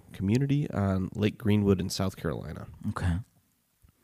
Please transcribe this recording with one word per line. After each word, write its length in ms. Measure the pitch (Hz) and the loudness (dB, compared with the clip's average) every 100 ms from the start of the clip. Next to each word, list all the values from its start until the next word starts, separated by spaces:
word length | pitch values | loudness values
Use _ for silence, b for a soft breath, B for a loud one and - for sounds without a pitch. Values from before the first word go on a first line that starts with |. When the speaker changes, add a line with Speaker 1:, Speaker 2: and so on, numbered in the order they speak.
| - | -8
Speaker 1:
community 560 | - 95 120 139 139 - | -4 2 2 2 0 0
on 400 | - 98 95 92 | 0 0 0 -2
Lake 240 | - 104 - | 0 0 0
Greenwood 420 | 101 104 101 92 | 2 4 6 4
in 80 | 92 | 2
South 260 | - 95 - | -2 -4 -4
Carolina. 500 | 85 58 - - - - - | -4 -6 -8 -12 -14 -10 -8
Speaker 2:
Okay. 280 | - 90 85 - _ _ _ _ _ _ _ | -2 -2 -2 -4 _ _ _ _ _ _ _